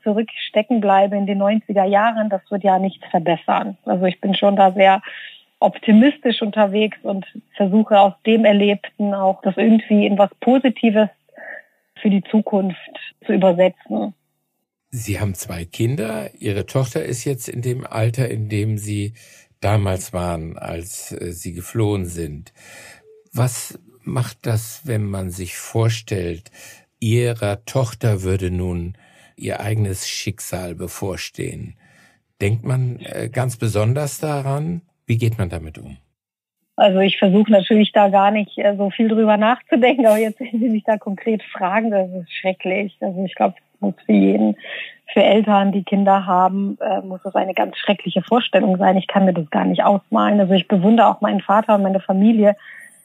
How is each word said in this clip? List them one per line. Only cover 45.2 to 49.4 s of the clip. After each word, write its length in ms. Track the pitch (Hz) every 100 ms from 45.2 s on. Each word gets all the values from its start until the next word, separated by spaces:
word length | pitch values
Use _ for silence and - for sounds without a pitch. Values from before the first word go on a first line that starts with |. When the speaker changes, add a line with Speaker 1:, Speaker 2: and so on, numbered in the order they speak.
Speaker 1:
Eltern, 500 | 190 202 214 202 196
die 120 | 190
Kinder 420 | 180 196 196 196 190
haben, 520 | 180 185 196 196 208
äh, 200 | 214 196
muss 200 | 190 185
das 120 | 196
eine 200 | 208 190
ganz 220 | 185 190 -
schreckliche 440 | - 202 - 190
Vorstellung 540 | 170 240 233 185 202 185
sein. 180 | 190 190
Ich 100 | -
kann 180 | 202
mir 80 | 190
das 160 | 175